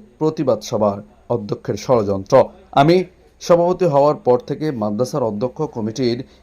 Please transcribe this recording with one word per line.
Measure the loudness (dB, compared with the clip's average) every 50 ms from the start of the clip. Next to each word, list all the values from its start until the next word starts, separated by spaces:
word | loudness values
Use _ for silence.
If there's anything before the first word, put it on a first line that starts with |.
| -8 -20 _ _
প্রতিবাদ | -2 -2 -2 -2 0 0 0 -2
সভার | -2 -6 -2 0 0 0 0 -2 -10 -18 -20 _ _ _
অধ্যক্ষের | -6 -6 -4 -6 -8 -8 _ -8 -8
ষড়যন্ত্র। | -6 0 0 2 2 2 0 -2 -4 -2 4 4 4 4 4 -2 -18 -20 -2
আমি | 2 2 4 4 4 2 2 -2 _ _ _ _ _ _
সভাপতি | 0 2 2 4 4 0 0 0 0
হওয়ার | 2 4 4 4 4 2
পর | 0 2 2 2 2
থেকে | 0 -6 -8 -6 -6 -6
মাদ্রাসার | -4 -4 -4 -4 -2 -2 -4 -4 -2 -2
অধ্যক্ষ | -2 -2 -2 -4 -6 -6 -4 -6
কমিটির | -8 -8 -6 -6 -6 -6 -4 -2 -2 -2 -2 -4 -8 -14 _ _